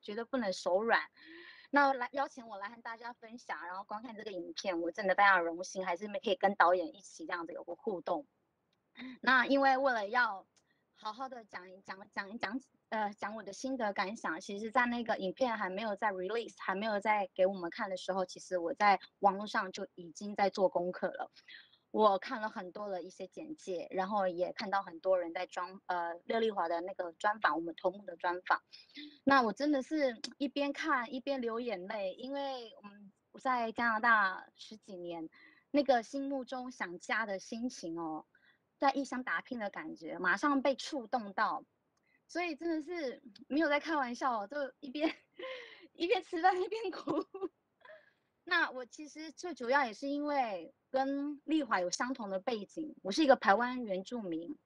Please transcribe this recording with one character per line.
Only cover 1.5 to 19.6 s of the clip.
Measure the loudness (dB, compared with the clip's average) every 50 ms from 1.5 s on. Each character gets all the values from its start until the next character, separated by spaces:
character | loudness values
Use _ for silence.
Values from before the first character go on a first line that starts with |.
| -20 -20 -14 2
那 | 4 6 6 6 4
来， | 2 -2 -4 -2
邀 | -2 -2 -2
请 | -4 -14 -14
我 | -14 -12 -10
来 | -10 -10
和 | -12 -10 -10
大 | -10 -10 -8
家 | -10 -12 -12
分 | _ -18 -18 -18 -18
享， | -10 -10 -8 -8 -8
然 | -8 -8
后 | -10 -8
观 | _ -8 -8 -8
看 | -10 -12
这 | -10 -10
个 | -8
影 | -8 -8 -8 -8 -10
片， | -6 -4 -2 -2 0
我 | -2 -2 -4
真 | -2 0
的 | 2 6
非 | 8 8
常 | 8 8 8 4
荣 | 2 -2 -4 -8
幸， | -8 -6 -6 -2
还 | -2 -2
是 | -4 -4
可 | -6 -8 -4 0 0
以 | 0
跟 | 4 4 2 6
导 | _ 8 8 8
演 | 6 2 -4 -8
一 | -14
起 | -20 -20 -16 -14 -8
这 | -6 -4
样 | -4 -4
子 | -6 -10
有 | -12 -10
个 | -10 -12
互 | -6 -4 -4 -4 -4 -2
动。 | -2 -2 -2 -4 _ _ _ _ _ _ _ _ _ _ _ _ _ _ -16 -16 -14 -14 0 4
那 | 6 6 6 6
因 | 6 4 6 6
为 | 6 6 6
为 | 4 4
了 | 2 2 0
要 | 2 4 4 4 4 2 -4 -10 _ _ _ _ _ _ _ _ _ _
好 | _ -10 -10 -8
好 | -8 -10 -10
的 | -10 -12 -16
讲， | _ -14 -14 -14 -14 -18 -20 _
讲， | -14 -14 -14 -14 -10 _
讲， | -8 -8 -8 -6 -6
讲， | -4 -4 -4 -6 -8 _ _ _ _ _
呃， | -2 0 0 -2 -2
讲 | _ -8 -6 -6
我 | -8 -10
的 | -10 -10
心 | -8 -4 -4 -2
得 | 0 0 0 2
感 | 0 -2 -2 -4
想， | -4 -4 -4 -4 -4
其 | -6 -8 -8 -6
实 | -8 0
在 | 2 4 4
那 | 4 2 -2 0
个 | -2 -2 0
影 | 0 -4 0
片 | 2 0 0 2 0
还 | -2 -4
没 | -4 -2 -2
有 | -2 -2
在 | 0 0 -2 0
release， | 0 -4 -2 -2 -2 -4 -6 -12 -8
还 | -4 -2 -2
没 | 0 0
有 | 0 -2 0
在 | 2 2 2 2 2 -4 _
给 | 4 4
我 | 4 4
们 | 0 -6 -6
看 | -4 -4 -4 -4
的 | -4
时 | -6 -4 -2 -2
候， | -2 -2
其 | -4 -6 -16
实 | -8 -4 -2
我 | -2 0 -2 0
在 | _ 6 6 6 6 2 -10 _ _
网 | 4 4 4
络 | 4 -6 -2
上 | -2 -2